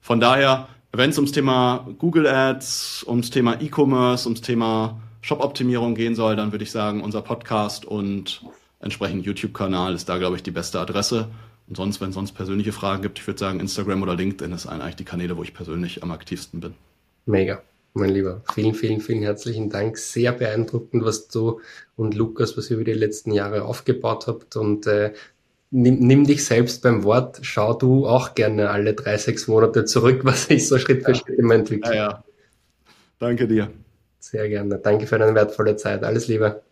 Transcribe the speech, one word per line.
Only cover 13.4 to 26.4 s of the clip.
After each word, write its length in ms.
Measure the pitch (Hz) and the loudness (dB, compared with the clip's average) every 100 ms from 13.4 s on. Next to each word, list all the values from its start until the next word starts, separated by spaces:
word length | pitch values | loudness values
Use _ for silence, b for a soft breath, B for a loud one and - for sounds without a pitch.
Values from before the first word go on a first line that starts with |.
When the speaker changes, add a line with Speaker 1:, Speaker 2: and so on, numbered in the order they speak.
Speaker 1:
sagen, 180 | 98 92 | -4 -4
Instagram 440 | 98 - 98 95 | -6 -6 -4 -2
oder 120 | 95 | -2
LinkedIn 380 | 87 92 98 82 | -2 -4 -4 -8
ist 140 | 87 - | -10 -10
eigentlich 260 | 78 71 | -10 -10
die 100 | 82 | -12
Kanäle, 320 | - 87 87 87 | -10 -8 -6 -6
wo 60 | |
ich 100 | 85 | -10
persönlich 520 | - 85 82 87 - | -12 -10 -6 -6 -8
am 80 | 90 | -10
aktivsten 480 | 80 - 87 - 85 | -12 -10 -12 -10 -12
bin. 140 | 82 - _ _ _ _ | -14 -16 _ _ _ _
Speaker 2:
Mega, 360 | - 101 92 95 - _ _ | -2 0 0 -4 -10 _ _
mein 160 | - 98 | -2 0
Lieber. 320 | 98 95 92 - | 0 -2 -6 -8
Vielen, 200 | - 110 | -2 0
vielen, 260 | 110 113 110 | 0 -2 -2
vielen 220 | - 113 | -2 -4
herzlichen 460 | 104 104 120 110 107 | -2 -4 -6 -6 -4
Dank. 300 | 101 107 107 | -2 -4 -4
Sehr 320 | - - 120 | -8 0 0
beeindruckend, 720 | 123 120 107 113 120 - 120 | 0 -2 -2 -2 -4 -2 -2
was 220 | 110 107 - | 0 -4 -6
du 340 | 113 113 113 B B B - | -2 -2 -4 B B B -6
und 180 | 110 | -4
Lukas, 420 | 107 113 - 113 - | 0 -2 0 -4 -4
was 140 | 107 | -4
ihr 60 | 113 | -2
über 80 | |
die 80 | 107 | -2
letzten 400 | 110 107 107 - | 0 -2 -2 -2
Jahre 320 | 104 101 104 | -2 0 -4
aufgebaut 640 | 101 120 - 123 120 113 - | -4 -6 -2 -2 0 -4 -4
habt. 260 | 113 - | -8 -8
Und, 320 | - 107 104 107 | -4 -2 0 2
äh, 260 | 104 104 104 B _ _ _ _ | 2 0 -4 B _ _ _ _
nimm, 260 | 131 123 127 123 | 4 6 6 8
nimm 160 | 135 | 8
dich 200 | 143 143 | 8 4